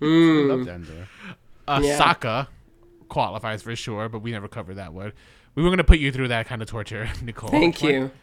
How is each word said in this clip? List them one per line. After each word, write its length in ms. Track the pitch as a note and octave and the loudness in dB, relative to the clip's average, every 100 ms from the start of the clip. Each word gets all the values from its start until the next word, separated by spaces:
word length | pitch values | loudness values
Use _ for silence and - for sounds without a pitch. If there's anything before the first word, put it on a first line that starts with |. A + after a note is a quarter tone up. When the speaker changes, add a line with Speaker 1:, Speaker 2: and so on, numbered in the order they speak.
Speaker 1:
Mm. 440 | D3+ E3 E3 D#3 C#3 | 4 6 6 6 4
Speaker 2:
I 40 | |
loved 140 | C3 B2+ | 2 -2
Andor. 400 | F2 D#2+ D#2+ F#2+ - F#3+ - - - - | -8 -14 -14 -18 -18 -18 -18 -20 -12 -4
Speaker 1:
Yeah. 120 | C#3 C#3+ C#3+ | 0 2 4
Speaker 3:
Ahsoka 480 | D3 E3+ A#2+ A#2 C3+ - _ _ _ _ - | 4 2 -2 -4 -6 -12 _ _ _ _ -10
qualifies 540 | D3+ A2 G#2 A2 G#2+ | -4 -4 -6 -8 -8
for 120 | A#2 A2+ | -8 -10
sure, 320 | - G#2 A2+ | -8 -8 -8
but 120 | A2+ | -8
we 100 | A2+ | -8
never 160 | A2 G2+ | -10 -10
covered 260 | A#2 F2 | -12 -14
that 180 | G2 F2+ | -14 -14
one. 200 | F2+ G#2 - - - _ | -12 -14 -14 -20 -20 _
We 80 | - | 0
were 80 | F3 | 2
gonna 140 | F#3 | 4
put 140 | - E3+ | 6 6
you 140 | C#3 | 4
through 160 | B2+ B2+ | -2 -2
that 180 | A#2 A2+ | -2 -4
kind 160 | A#2+ | -8
of 60 | A2 | -8
torture, 400 | A2+ G2+ G2+ A2 - | -10 -10 -8 -8 -8
<laughs> 60 | |
Nicole. 280 | A#2+ - A#2 | -10 -10 -2
Speaker 1:
Thank 260 | D#3 E3+ E3 | 2 4 2
Speaker 3:
Which 60 | |
one? 100 | D#3 | 0
Speaker 1:
you. 180 | C3+ C3+ - | 0 -2 -8